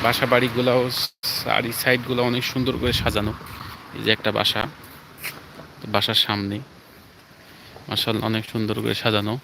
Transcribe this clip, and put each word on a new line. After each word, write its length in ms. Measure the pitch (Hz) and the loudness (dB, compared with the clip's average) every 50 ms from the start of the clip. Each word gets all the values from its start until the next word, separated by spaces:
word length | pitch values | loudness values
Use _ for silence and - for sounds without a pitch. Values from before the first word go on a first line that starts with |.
| - | 2
বাসা 220 | 117 120 - 135 123 | 2 2 2 4 4
বাড়িগুলাও, 500 | 127 123 127 123 117 123 123 123 123 127 123 127 123 - - - _ _ - - - - - 120 107 | 6 4 4 2 0 2 2 4 4 4 2 0 -2 -4 -4 -6 _ _ -8 -6 -6 -4 0 0 0
আর 60 | 101 120 117 | 0 0 -2
এই 60 | 113 - | -4 0
সাইডগুলো 380 | - 131 127 123 120 123 127 120 123 123 | 2 2 2 2 2 -2 0 2 2 2
অনেক 140 | 123 127 123 - | 2 0 -2 -2
সুন্দর 220 | - 131 127 131 123 - | 0 0 0 0 0 0
করে 120 | 123 123 117 - | 0 0 0 2
সাজানো। 300 | - 120 107 107 104 107 120 - - - - - - - - - - - - | 2 2 2 2 0 0 -2 -4 -10 -14 -14 -14 -14 -14 -14 -16 -16 -14 -10
এই 40 | - 107 | -2 2
যে 60 | 107 110 | 2 2
একটা 140 | - - 107 104 107 | 4 2 0 2 2
বাসা, 240 | 107 - - 107 113 143 - - - - - - - - - - - - - - - - - - - - - - | 0 2 0 0 -4 -4 -6 -16 -20 -20 -20 -20 -20 -20 -18 -12 -12 -12 -12 -12 -18 -18 -18 -18 -18 -18 -16 -14
তো 60 | - 107 104 | -6 -2 0
বাসার 240 | 101 104 - 110 - - | 0 0 2 2 2 2
সামনে 300 | - 104 104 98 98 101 107 135 - - - - - - - - - - - - - - - - - - - - - - - - - | 2 0 0 0 -2 -4 -6 -8 -12 -20 -20 -20 -20 -20 -20 -20 -20 -20 -20 -20 -20 -20 -20 -20 -20 -20 -20 -20 -20 -20 -18 -8 -4
মাশাআল্লাহ 360 | 107 107 - 117 110 107 113 110 | -4 -2 0 0 0 0 0 0
অনেক 140 | 110 110 110 - | 0 -2 -2 -4
সুন্দর 240 | - 117 110 101 110 113 110 | -4 -2 -2 -2 -2 -2 0
করে 120 | 113 110 - | -2 -2 0
সাজানো 320 | - 117 107 104 104 104 113 139 | 2 2 2 2 2 0 -4 -4